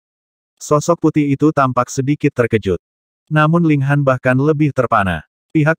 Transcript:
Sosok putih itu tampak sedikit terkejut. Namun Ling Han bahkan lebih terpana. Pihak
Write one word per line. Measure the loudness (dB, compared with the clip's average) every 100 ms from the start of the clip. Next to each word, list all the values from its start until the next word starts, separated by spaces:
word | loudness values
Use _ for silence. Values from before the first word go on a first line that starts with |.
| _ _ _ _ _ _
Sosok | -2 -2 0 0
putih | 0 0 0 0
itu | 0
tampak | 0 -2 -2 -4
sedikit | -4 -4 -2 -2
terkejut. | -2 -2 -2 -2 -6 -8 _ _ _ _
Namun | 0 2 2 2
Ling | 2
Han | 0 0 0
bahkan | 0 0 0
lebih | 0 0 0
terpana. | 0 -2 0 -2 -4 -10 _ _
Pihak | -2 0